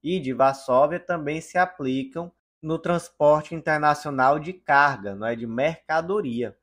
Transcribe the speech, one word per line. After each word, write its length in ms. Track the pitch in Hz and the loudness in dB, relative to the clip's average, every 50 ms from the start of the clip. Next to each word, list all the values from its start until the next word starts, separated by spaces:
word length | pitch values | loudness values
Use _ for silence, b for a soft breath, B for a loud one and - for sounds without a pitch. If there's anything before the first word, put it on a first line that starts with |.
| _ | _
e 180 | 151 180 185 | -4 -6 -4
de 140 | 143 127 131 | -4 -6 0
Varsóvia 640 | 117 131 135 135 - - - 127 127 143 151 165 175 | 2 2 2 2 -2 -4 2 4 4 4 4 2 -4
também 400 | 175 - 180 170 151 147 151 160 | -6 -6 -6 -4 -4 -6 -6 -6
se 160 | 160 - - | -8 -4 0
aplicam 720 | 180 185 185 185 - 147 131 131 135 135 135 - 165 170 175 _ _ _ _ _ _ | 0 0 0 -2 -6 -4 -4 -4 -4 -6 -8 -10 -12 -12 -12 _ _ _ _ _ _
no 180 | - 156 160 165 | -6 -6 -6 -4
transporte 760 | 160 - 175 170 170 - _ _ 151 147 151 151 151 - 170 | -2 -2 -2 -2 -2 -8 _ _ 4 4 4 4 0 -6 -12
internacional 840 | 165 - 160 156 151 151 151 147 147 - 151 139 131 127 131 147 156 | -8 -2 -2 -2 2 2 2 2 0 -2 -6 0 2 4 4 4 2
de 140 | 151 165 185 | -2 -8 -12
carga, 640 | - _ - 147 139 143 143 135 113 98 101 98 | -12 _ 2 4 6 6 4 2 -2 -8 -10 -10
não 120 | 98 107 | -6 -4
é, 80 | 113 120 | -6 -4
de 120 | 117 113 | -4 -6
mercadoria. 1080 | 117 113 120 135 156 160 - _ _ 156 160 165 175 196 214 185 135 113 120 120 107 - _ | -8 -4 -2 -2 -2 -2 -6 _ _ -2 -2 -2 -2 -4 -4 -4 -4 -4 -6 -6 -8 -8 _